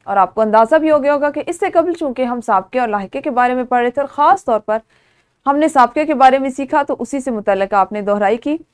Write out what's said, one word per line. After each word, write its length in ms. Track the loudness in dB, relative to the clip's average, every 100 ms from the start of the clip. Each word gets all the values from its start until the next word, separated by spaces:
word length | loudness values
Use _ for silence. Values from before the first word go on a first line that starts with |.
| -4
और 100 | 0
आपको 240 | 0 0
अंदाज़ा 360 | 2 4 4 2
भी 120 | 2
हो 80 | 2
गया 140 | 2
होगा 160 | 0 -2
कि 120 | -4
इससे 280 | -6 -4 -2
कबल 240 | 0 0
चूँकि 300 | -2 -6 -4
हम 160 | -6 -6
साबके 380 | -2 -2 -2 -4
और 100 | -4
लाहिके 300 | -4 -6 -8
के 80 | -4
बारे 260 | 0 0 -2
में 100 | -2
पढ़ 160 | -2
रहे 100 | -2
थे 100 | -2
और 60 | -4
ख़ास 360 | 0 2 2 0
तौर 140 | -2
पर 200 | -2 -6 -8 _ _ _ _ _ -2
हमने 240 | 0 2
साबके 360 | 4 2 2 -2
के 80 |
बारे 260 | 4 4 4
में 100 | 0
सीखा, 320 | -6 -2 -2
तो 100 | -2
उसी 260 | -4 -6 -6
से 100 | -4
मुतल्लिक़ 440 | -4 -2 -2 0 0
आपने 260 | 0 -2
दोहराई 360 | -2 0 0 0
की। 220 | -2 -6 -8